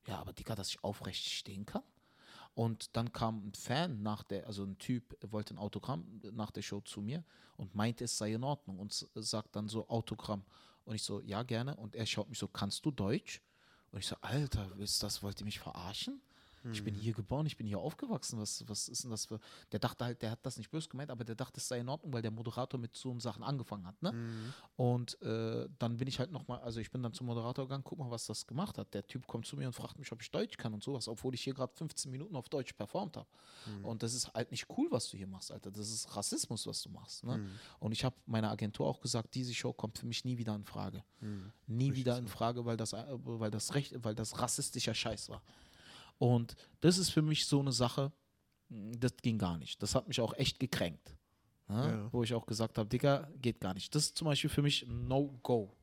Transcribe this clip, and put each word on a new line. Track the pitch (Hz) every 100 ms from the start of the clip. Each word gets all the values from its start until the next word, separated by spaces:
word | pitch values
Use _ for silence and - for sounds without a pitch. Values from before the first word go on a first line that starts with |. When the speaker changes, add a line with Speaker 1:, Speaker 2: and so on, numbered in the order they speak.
| -
Speaker 1:
Ja, | 95
aber | 85
Digga, | - -
dass | 107 95
ich | -
aufrecht | 98 101 - 92 -
stehen | - - 98 104
kann? | - - _ _ _ - - -
Und | - 117 110 - 117
dann | 117
kam | - 113 110 104
ein |
Fan | - - 127 175 110
nach | 104 104
der, | - 98 120
also | 101
ein | 98 95
Typ | - 123 - - 101
wollte | 107 107
ein | 101
Autogramm | 104 104 - 151 - 107 -
nach | 113 104
der | -
Show | 104 101
zu | - -
mir | 104 151 165 - - -
und | 95
meinte, | 98 110 117
es | 120 -
sei | 107
in | 110
Ordnung | 131 143 - 95
und | 101
s-, | - - -
sagt | 107 110 - -
dann | 107
so, | 110 -
„Autogramm.“ | 117 - 107 - 101 98 - - -
Und | -
ich | 110
so, | - 101
„Ja, | 107 104
gerne.“ | 127 117 131 -
Und | 110 -
er | 113
schaut | - 104
mich | 117
so, | 101
„Kannst | - 101 - 156
du |
Deutsch?“ | 131 101 139 - - _ _ - - _
Und | 104
ich | -
so, | -
„Alter, | - 131 143 - 98 95
ist | 104 -
das, | 104 -
wollt | 101 95
ihr | 101
mich | -
verarschen?“ | - - 87 104 - 277 _ - - - 123
Ich | 110
bin | 104
Speaker 2:
Mhm. | 98
Speaker 1:
hier | 110
geboren, | 110 104 131
ich | 156 -
bin | 110
hier | 101
aufgewachsen. | 113 - 269 190 - 117
Was, | 107 - 117
was | 101 -
ist | 117
denn | 123
das | 110 -
für, | 113 - - -
der | -
dachte | 120 - 120
halt, | 120
der | 113
hat | 113 131
das | 120
nicht | 107
böse | 160 156
gemeint, | 127 147
aber | 120
der | 113
dachte, | 113 131 -
es | -
sei | 123
in | 120
Ordnung, | 147 165
weil | 123
der | 113
Moderator | 110 117 - 127 135
mit | 117 -
so | 131 123
Sachen | 117 101
angefangen | 110 139 113 104 90
hat, | 98
ne? | 175
Speaker 2:
Mhm. | 117 117 113 113 135 - -
Speaker 1:
Und, | 123 123 120 -
äh, | - 110 113 120 120 143
dann | 120 117
bin | 131
ich | -
halt | 127
nochmal, | 156 - 123
also | 120 113
ich | 107
bin | 127
dann | 120
zum | - 127
Moderator | 117 117 127 131
gegangen, | 139
„Guck | 131 160
mal, | 127
was | 117
das | - 107 -
gemacht | 117 107 -
hat.“ | 101
Der | 101 -
Typ | 127 -
kommt | 117
zu | 117 143
mir | 135
und |
fragt | 120 120 -
mich, | 139
ob | 117
ich | -
Deutsch | 175 226 -
kann | 117
und | 107
sowas, | 123 135 110
obwohl | 113 131
ich | 127
hier | -
grad | 135 131
fünfzehn | - 156 - 143
Minuten | 131 185
auf | 151 -
Deutsch | 147 127
performt | - 104 180 196 -
hab. | 120 - - - -
Speaker 2:
Mhm. | 104
Speaker 1:
Und | 101 113
das | 117
ist | 123 -
halt | - 123
nicht | 117 - -
cool, | 330
was | 120 -
du | 95
hier | 98
machst, | 95 -
Alter. | - 98
Das | 101 104
ist | 110 - 104
Rassismus, | 101 - - 110 -
was | 156
du | -
machst, | - - -
ne? | 120 117
Speaker 2:
Mhm. | 98 101 - -
Speaker 1:
Und | 107
ich | 110 131
hab | - -
meiner | 113 107
Agentur | 107 110 - 143
auch | 127
gesagt, | 120 120 110
diese | 127 123
Show | 117 123
kommt | - 110 -
für | 120
mich | 117
nie | 127 123
wieder | 110
in | 104
Frage. | 104 104 98 101 - _
Speaker 2:
Mhm. | 107 101 95 - -
Speaker 1:
Nie | 113 135
Speaker 2:
Richtig | 131
Speaker 1:
wieder | 127
Speaker 2:
so. | 123
Speaker 1:
in | 117
Frage, | - 117 123
weil | 120 113
das, | 110
äh, | 98 147 127
weil | 127 117 110
das | 107 -
Recht, | 147 139 127
weil | 117
das | 107 110 -
rassistischer | 123 - 143 123 117
Scheiß | 110 117 107 -
war. | 104 - - - - - - - _
Und | 123 120 117 - - -
das | 156 180
ist | 175
für | -
mich | 156 151 -
so | 143
eine | 139
Sache, | 120 123 - 139 - _ _ _ _ _
das | 113 104 117 123 -
ging | 123 113
gar | 95 82
nicht. | 65 -
Das | 107 131
hat | -
mich | 120
auch | 113
echt | - 131 -
gekränkt. | 127 - 90 78 - - _ _ _ _ -
Ne? | 104 127 110
Speaker 2:
Ja. | 104
Speaker 1:
Wo | 123
ich | 117
auch | 117 -
gesagt | 107 113 -
hab, | 107
„Digga, | 123 143 139 143 139
geht | 123 110
gar | 95
nicht.“ | 127 - 151
Das | -
ist | -
zum | 160
Beispiel | 139 151
für | -
mich | 143 - 123
ein | 120 123
No-Go. | 131 143 131 - 120 101 -